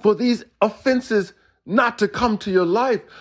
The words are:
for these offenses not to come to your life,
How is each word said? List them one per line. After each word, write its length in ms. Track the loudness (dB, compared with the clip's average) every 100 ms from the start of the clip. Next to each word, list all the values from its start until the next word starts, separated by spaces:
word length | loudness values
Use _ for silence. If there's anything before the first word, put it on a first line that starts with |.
for 140 | 0
these 300 | 0 0 -2 -4 -2
offenses 720 | -2 -2 -2 -2 0 -2 -4 -10 _ _ -4
not 320 | 0 0 0
to 100 | -4
come 300 | 0 -2 -2
to 120 | 0
your 160 | 0 2
life, 340 | 0 0 -2 -6 -20